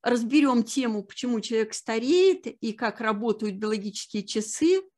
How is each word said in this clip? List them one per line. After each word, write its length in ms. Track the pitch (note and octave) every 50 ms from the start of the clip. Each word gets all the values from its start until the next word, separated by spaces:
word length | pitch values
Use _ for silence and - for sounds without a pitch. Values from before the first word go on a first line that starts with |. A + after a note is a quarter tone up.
разберём 600 | - A#3+ A#3+ A#3+ A#3 A3 C4+ D4+ C#4+ C4+ B3+ A#3+ A3+
тему, 380 | - - C#4 B3+ A#3 A3 G#3
почему 380 | G3 _ - - - B3 A#3+ A3
человек 320 | G3+ - A#3 A3 A3 A3
стареет 720 | - - - - A3 A3+ A#3 C4 E4+ F4+ F#4 F#4+ F#4 F#4 -
и 280 | A#3+ - _ - A3+ G#3
как 260 | - B3 A3 G3+ -
работают 560 | A3+ A3 G#3+ G3+ A3+ A#3 G#3 G#3+ A3 G#3+ F#3+
биологические 680 | F#3+ G#3+ G#3+ G#3+ G#3+ F#3+ G#3+ G3 - - - - G#3+
часы. 600 | F#3+ - - A3 G#3+ - - - D#4 E4+ F#4 F#4+ F#4+ _ _